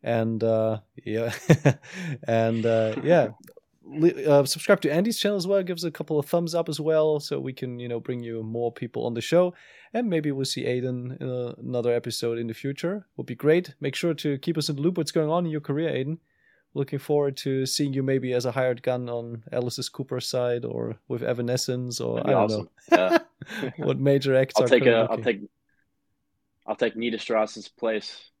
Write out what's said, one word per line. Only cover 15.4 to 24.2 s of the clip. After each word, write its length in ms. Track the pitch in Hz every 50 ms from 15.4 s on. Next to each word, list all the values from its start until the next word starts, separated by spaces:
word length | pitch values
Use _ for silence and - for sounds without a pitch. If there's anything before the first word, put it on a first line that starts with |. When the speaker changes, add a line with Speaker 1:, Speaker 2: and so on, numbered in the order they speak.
| 180
Speaker 1:
in 60 | 165 156
your 80 | 151
career, 300 | 147 - 143 143 165 160
Aiden. 280 | 135 127 131 139 160 165 _ _ _ _ _ _ _ _ _ _ _
Looking 240 | 139 139 - - 139
forward 360 | - - 151 147 143 143 135 -
to 280 | - 143 135 135 131
seeing 260 | 131 - - 147 143 135
you 100 | 135 135
maybe 300 | 131 135 135 123 127 123
as 140 | 123 120
a 60 | 127 117
hired 300 | 131 127 127 123 117 -
gun 260 | 127 127 123 123 120
on 320 | 120 120 120 117 117 113 110 - -
Alice's 360 | 123 123 123 - - 127 -
Cooper 300 | _ - 135 - 131 127
side 440 | 123 - - 127 123 123 120 120 120
or 320 | 120 117 117 117 117 113 - _ _
with 140 | 123 120 117
Evanescence 760 | 117 123 117 120 120 123 127 - - 127 123 123 123 120 -
or 160 | 123 120 117 113 -
Speaker 2:
That'd 40 | -
be 40 | -
Speaker 1:
I 0 |
don't 100 | - -
Speaker 2:
awesome. 240 | 107 110 107 - - _ _ - -
Speaker 1:
know 280 | - - 92 - 339 330 - _ _ _ - - 226 220 214
Speaker 2:
Yeah. 80 | 131 - -
Speaker 1:
<laughs> 60 | 156
what 140 | - 135 131
major 360 | 135 139 139 143